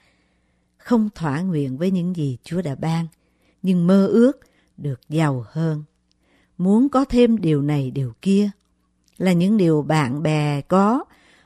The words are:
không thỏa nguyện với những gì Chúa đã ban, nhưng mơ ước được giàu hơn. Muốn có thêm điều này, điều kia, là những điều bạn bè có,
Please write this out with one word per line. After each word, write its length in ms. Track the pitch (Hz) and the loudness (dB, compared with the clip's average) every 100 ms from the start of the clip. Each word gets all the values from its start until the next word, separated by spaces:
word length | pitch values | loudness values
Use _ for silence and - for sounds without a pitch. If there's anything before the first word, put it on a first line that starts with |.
| _ _ _ _ _ _ _ _ | _ _ _ _ _ _ _ _
không 320 | - 240 214 - | -2 0 0 -4
thỏa 260 | 165 139 | -6 -4
nguyện 360 | 185 160 139 131 | -2 -2 -4 -4
với 140 | 180 | -2
những 240 | 190 175 175 | -2 -2 -4
gì 220 | 143 123 | -4 -6
Chúa 180 | - 165 | -8 -6
đã 140 | 170 131 | -6 -6
ban, 320 | 160 165 165 - _ _ _ _ | -4 -4 -6 -12 _ _ _ _
nhưng 260 | 185 180 170 | -2 0 4
mơ 200 | 196 196 | 4 4
ước 320 | 233 240 285 _ _ _ - | 4 4 2 _ _ _ -12
được 320 | 143 127 _ | -10 -10 _
giàu 360 | 151 156 131 107 | -2 0 -2 -6
hơn. 360 | 160 165 151 151 _ _ _ _ _ _ _ | -6 -4 -4 -10 _ _ _ _ _ _ _
Muốn 320 | 180 208 277 | 2 2 2
có 160 | 262 269 | 0 0
thêm 320 | 240 240 226 | 2 4 2
điều 240 | 160 147 | 2 0
này, 300 | 143 147 131 | 0 -2 -2
điều 220 | 131 127 113 | -4 -6 -6
kia, 280 | 190 196 208 - _ _ _ _ _ _ | 0 2 0 -4 _ _ _ _ _ _
là 160 | 185 | 0
những 240 | 175 180 220 | 2 2 2
điều 240 | 170 151 | 2 2
bạn 420 | 143 156 135 143 | 0 -2 0 -2
bè 380 | 156 156 147 143 | -2 -2 -2 -4
có, 420 | - 185 202 254 392 _ _ _ | -2 0 2 0 -6 _ _ _